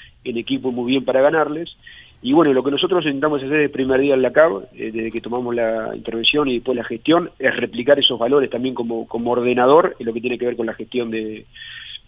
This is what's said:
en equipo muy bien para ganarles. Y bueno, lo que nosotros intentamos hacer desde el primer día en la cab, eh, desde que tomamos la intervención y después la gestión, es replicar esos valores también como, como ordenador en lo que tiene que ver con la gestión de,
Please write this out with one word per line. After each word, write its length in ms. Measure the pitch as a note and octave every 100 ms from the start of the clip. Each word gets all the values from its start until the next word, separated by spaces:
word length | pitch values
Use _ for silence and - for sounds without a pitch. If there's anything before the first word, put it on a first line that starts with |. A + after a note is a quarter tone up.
| - _
en 140 | B2+ A#2
equipo 340 | - C3+ C3
muy 200 | A#2+ A#2+
bien 120 | C3+
para 180 | B2 B2+
ganarles. 540 | C#3+ D#3+ D3 D3+ E3+ - - - - _
Y 120 | A#2+
bueno, 200 | D3+ D#3
lo 100 | C3
que 60 | C3
nosotros 340 | C#3+ F3 F3+
intentamos 360 | D3+ C#3 D3+ C#3+
hacer 100 | C3+
desde 140 | D3+ C#3+
el 60 |
primer 280 | C3 C3 C3
día 140 | C#3+
en 80 | C3
la 100 | B2
cab, 360 | A#2+ D#3+ G2 - -
eh, 160 | A2+
desde 180 | A2 A2+
que 80 | A2
tomamos 340 | G#2+ B2 B2 A#2+
la 360 | A2+ A2+ A2 A2
intervención 520 | A2+ A2+ A2+ D3 C#3
y 60 |
después 240 | A#2+ C3 B2
la 60 |
gestión, 480 | A#2 A#2 - E3+ F3 -
es 140 | C3 A#2+
replicar 420 | A#2+ A#2 B2+ C#3+
esos 220 | B2+ A#2+
valores 320 | A#2 C#3+ C3
también 240 | A#2 C3 B2
como, 320 | A#2 A2+ A2+
como 240 | A#2 A#2+
ordenador 640 | A#2+ A#2+ B2 B2+ D3+ F3 -
en 60 | A2+
lo 80 |
que 80 | A2+
tiene 160 | A#2+ A#2+
que 80 | A#2+
ver 100 | A#2
con 120 | A2+
la 80 | G#2
gestión 340 | A2 B2 A#2
de, 360 | A2 A2 G#2+ - - - - - -